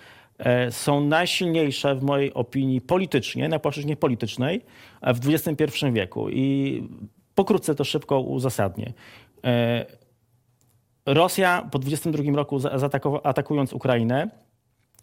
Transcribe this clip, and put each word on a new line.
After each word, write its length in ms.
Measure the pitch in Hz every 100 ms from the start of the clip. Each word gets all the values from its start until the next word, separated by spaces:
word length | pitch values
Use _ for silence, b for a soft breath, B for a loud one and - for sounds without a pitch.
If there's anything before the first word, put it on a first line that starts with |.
| B B B -
e, 320 | 123 123 123
są 300 | - - 143
najsilniejsze 960 | 143 160 175 - 180 165 151 131 143 135
w 80 |
mojej 300 | 139 143 139
opinii 480 | - 120 139 131 131
politycznie, 680 | - 180 190 135 - 123 147
na 100 | 160
płaszczyźnie 360 | 151 143 143 147
politycznej, 640 | 151 117 110 - 131 202 B B B B
e, 120 | 127
w 60 | 120
dwudziestym 360 | 135 156 170 147
pierwszym 380 | 151 - 143
wieku. 360 | 117 92 - 107
I 540 | - 135 139 135 123 - - 104 _ _ -
pokrótce 400 | 190 190 - 147
to 80 |
szybko 360 | 139 151 - 139
uzasadnię. 720 | 127 135 127 - 98 107 110 B B B B _
E, 420 | 123 120 117 120 - - _ _ _ _ _ _ _ _ _ _ -
Rosja 600 | 139 180 - 185 180 -
po 80 | 143
dwudziestym 320 | 135 151 170
drugim 240 | 151 147 143
roku 240 | 143 139
za-, 180 | 127 135
zaatakowa-, 440 | 139 143 147 143
atakując 500 | 147 131 - 147 131
Ukrainę, 560 | - 131 120 113 131 196 - _ _ _ _ _ _